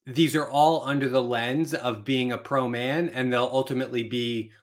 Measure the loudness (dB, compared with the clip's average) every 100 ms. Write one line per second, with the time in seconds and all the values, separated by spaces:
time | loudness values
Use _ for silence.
0 | -6 2 2 2 0 4 6 4 0 0
1 | 2 2 2 0 0 0 0 -2 -4 -4
2 | -2 0 0 -4 -2 0 0 -2 -2 0
3 | -2 -2 0 2 2 0 0 -2 -2 -4
4 | -4 -4 -2 -4 -6 -14